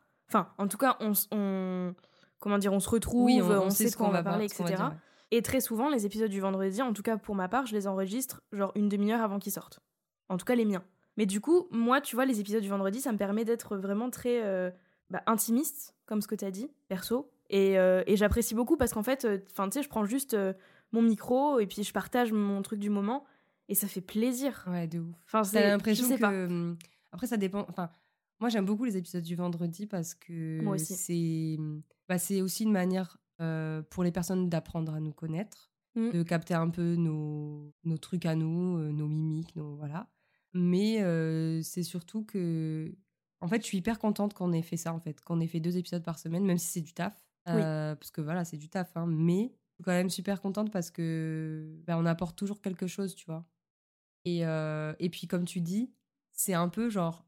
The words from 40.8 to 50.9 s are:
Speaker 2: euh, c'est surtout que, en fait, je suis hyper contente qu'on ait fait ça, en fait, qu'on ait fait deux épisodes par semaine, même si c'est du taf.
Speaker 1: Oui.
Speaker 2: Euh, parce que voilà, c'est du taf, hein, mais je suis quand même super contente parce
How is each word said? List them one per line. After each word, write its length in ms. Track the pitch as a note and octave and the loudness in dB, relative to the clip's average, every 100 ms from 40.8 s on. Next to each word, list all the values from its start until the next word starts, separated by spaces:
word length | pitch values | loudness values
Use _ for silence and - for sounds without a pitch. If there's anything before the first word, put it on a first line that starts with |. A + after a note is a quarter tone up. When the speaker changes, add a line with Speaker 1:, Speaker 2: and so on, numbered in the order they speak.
| G#3+ A3 | 4 4
Speaker 2:
euh, 600 | F#3 E3 D#3+ D#3+ D#3+ D#3+ | 2 2 2 2 2 0
c'est 200 | D#3+ F3+ | -2 -4
surtout 400 | E3+ F3+ - A3 | -4 -6 -6 -8
que, 680 | G#3+ G3+ E3+ E3 D#3+ D#3 D#3+ F3+ _ _ _ - | -4 -2 0 0 -2 -4 -6 -12 _ _ _ -6
en 80 | F3 | 0
fait, 140 | A3+ | 0
je 40 | - | 0
suis 120 | F#3+ | -2
hyper 200 | F3 A3+ | 0 0
contente 360 | A3 G3+ G#3 | 0 2 -2
qu'on 180 | - F3+ | 0 0
ait 100 | E3 | 0
fait 140 | E3 E3+ | 0 -4
ça, 160 | E3+ | -4
en 80 | E3 | -6
fait, 200 | E3 D3 | -8 -10
qu'on 200 | - E3 | -2 0
ait 60 | E3 | 0
fait 140 | E3+ | 0
deux 160 | E3 F3+ | 0 -2
épisodes 240 | F3 F3 | -2 -4
par 140 | E3 D#3+ | -4 -8
semaine, 260 | D#3+ F3 | -4 0
même 140 | G3 F3 | 2 2
si 80 | - | 0
c'est 120 | F3+ | -4
du 120 | D3+ | -6
taf. 220 | - F#3 - _ _ E3+ | -4 -6 -6 _ _ 0
Speaker 1:
Oui. 80 | E3 | 2
Speaker 2:
Euh, 380 | D#3+ D#3 D3+ D3 | 2 0 -4 -6
parce 140 | - | -10
que 100 | - | -6
voilà, 240 | D3+ F3+ | -4 -2
c'est 120 | E3+ D3+ | -4 -8
du 100 | D#3 | -8
taf, 280 | F#3+ F3 E3+ | -6 -6 -4
hein, 100 | E3+ | 0
mais 440 | D#3 E3 F3+ B3 - _ | 2 4 4 0 -6 _
je 40 | - | -8
suis 80 | |
quand 80 | - | 0
même 180 | F3+ F#3 | 2 0
super 300 | F3 F#3+ G3 | -2 -4 -2
contente 300 | G3 G3 G#3+ | -2 -2 -2
parce 200 | G3+ E3+ | -2 -6